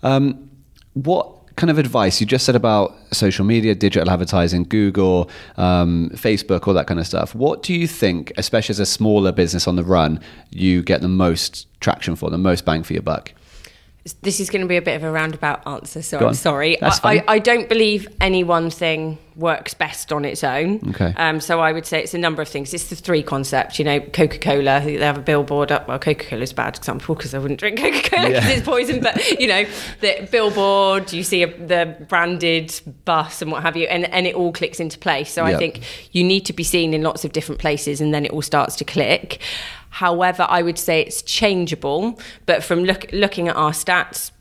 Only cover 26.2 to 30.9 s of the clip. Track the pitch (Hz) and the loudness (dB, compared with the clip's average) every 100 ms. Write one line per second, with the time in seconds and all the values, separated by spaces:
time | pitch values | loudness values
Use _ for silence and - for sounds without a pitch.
26.2 | - 117 117 - 110 - - 117 - 156 | -4 -8 -6 -4 -4 -4 -8 -8 -6 -6
27.2 | 127 135 135 139 208 220 285 285 - 359 | -4 -6 -4 -4 -4 0 0 0 0 2
28.2 | 349 240 - 269 247 254 247 247 226 - | 2 2 2 0 0 0 0 0 0 0
29.2 | - 392 254 190 202 - - - 208 - | 0 2 2 2 0 -4 -12 -4 -2 -2
30.2 | 196 240 214 202 196 196 196 | 0 0 2 2 2 4 4